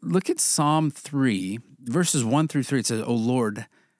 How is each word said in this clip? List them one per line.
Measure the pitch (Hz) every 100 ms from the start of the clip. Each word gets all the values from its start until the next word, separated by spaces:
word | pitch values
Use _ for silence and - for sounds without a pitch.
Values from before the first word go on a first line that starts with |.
look | 170 175 -
at | -
Psalm | - - 147 156 156
three, | - - 143 131 98 92 110 - -
verses | 123 143 175 156
one | 117 139 156
through | 147
three. | 127 139
It | 110
says, | 113 110
"O |
Lord, | 120 113 127 110 104 110 _ _ _